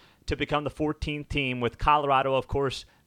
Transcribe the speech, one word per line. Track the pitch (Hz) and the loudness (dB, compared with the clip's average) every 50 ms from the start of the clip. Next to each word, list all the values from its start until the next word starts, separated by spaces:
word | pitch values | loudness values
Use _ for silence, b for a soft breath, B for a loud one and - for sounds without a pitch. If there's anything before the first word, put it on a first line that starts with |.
| b b b b _ | b b b b _
to | - 156 | -6 -4
become | - 143 - 151 147 147 | -4 -2 -2 -2 -2 -2
the | 139 | -4
fourteenth | - - 156 151 151 - - 156 147 147 147 - | -4 -4 -2 -2 -2 -4 -6 -6 -6 -6 -8 -4
team, | - 147 139 127 127 123 | -4 -2 -2 -2 -2 -2
with | 120 113 - | -2 -2 -2
Colorado, | - - 156 147 151 147 139 135 131 135 139 135 | 0 2 4 4 4 4 4 4 4 4 2 0
of | 131 120 | 0 0
course, | - - 139 139 135 - - b b b b b | -2 -2 -2 0 -2 -4 -6 b b b b b